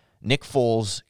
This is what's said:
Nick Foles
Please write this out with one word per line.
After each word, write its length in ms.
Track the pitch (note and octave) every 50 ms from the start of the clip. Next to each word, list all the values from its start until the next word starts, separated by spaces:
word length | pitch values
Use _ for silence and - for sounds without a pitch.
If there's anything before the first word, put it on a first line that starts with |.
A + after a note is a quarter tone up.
| _ _ _ _
Nick 200 | - G#2 C#3 -
Foles 580 | - - - C#3 A#2+ A#2 A2+ A2+ A2 G2+ - - -